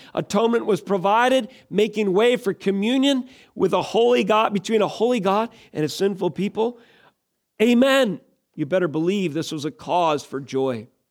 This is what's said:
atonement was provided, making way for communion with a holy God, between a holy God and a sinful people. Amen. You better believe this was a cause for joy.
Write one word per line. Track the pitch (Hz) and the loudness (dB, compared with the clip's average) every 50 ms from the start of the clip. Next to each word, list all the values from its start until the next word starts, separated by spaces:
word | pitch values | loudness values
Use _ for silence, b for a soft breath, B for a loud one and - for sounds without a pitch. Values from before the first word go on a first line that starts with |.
| B B B | B B B
atonement | - 170 - - 202 226 233 233 233 226 | -8 -6 -2 -2 0 2 2 0 0 0
was | 208 202 180 | 0 -2 -2
provided, | - - 196 196 165 196 208 226 240 254 262 262 226 B B B B B | -2 -2 -4 -2 0 2 2 2 2 2 2 0 0 B B B B B
making | - 185 208 226 208 208 214 202 180 | 0 0 0 0 0 -2 0 0 2
way | 190 226 240 247 | 2 4 2 2
for | 202 - - 185 | 0 0 -4 -6
communion | - - 202 196 196 196 226 254 269 262 277 277 262 247 B B B B B B | -2 -4 -2 -2 0 0 0 0 2 2 2 2 0 -2 B B B B B B
with | - 180 185 196 | -2 -2 0 2
a | 185 175 | 0 -2
holy | - - 208 233 240 247 247 226 | 0 0 2 2 4 4 2 2
God, | 185 214 214 226 240 208 | 2 2 2 2 2 0
between | 202 - - 226 220 202 | -2 -4 0 0 0 0
a | 160 | 0
holy | - - 214 240 247 240 | -2 -2 0 0 0 0
God | 175 196 190 208 226 240 B B B B B | 0 0 0 0 -2 -4 B B B B B
and | 156 151 | -4 -4
a | 147 | -4
sinful | - - 185 196 202 - 175 175 - | -2 -2 -2 -2 -2 -2 -4 -4 -4
people. | - 185 202 196 202 220 233 240 b b b b b b b b b _ _ _ _ _ _ _ _ 214 | -2 -6 -4 -2 -2 -2 -2 -4 b b b b b b b b b _ _ _ _ _ _ _ _ 2
Amen. | 233 240 233 262 269 269 277 262 220 175 - - _ _ _ _ _ _ | 4 4 4 4 4 4 4 2 2 -2 -6 -10 _ _ _ _ _ _
You | - 151 | -8 -6
better | 131 165 185 180 170 | -2 0 0 0 0
believe | 139 156 160 175 196 208 190 170 139 | -2 -2 0 0 0 0 -2 -2 -2
this | 156 147 - 156 | -4 -6 -6 -8
was | 156 131 | -8 -8
a | 156 | -8
cause | - - - 143 151 180 175 160 151 143 - | -10 -10 -8 -2 0 0 2 2 0 -2 -4
for | - - 139 | -8 -10 -10
joy. | 139 117 131 131 131 135 123 113 107 123 _ _ _ _ | -10 -6 -4 -2 -2 -2 -2 -6 -10 -14 _ _ _ _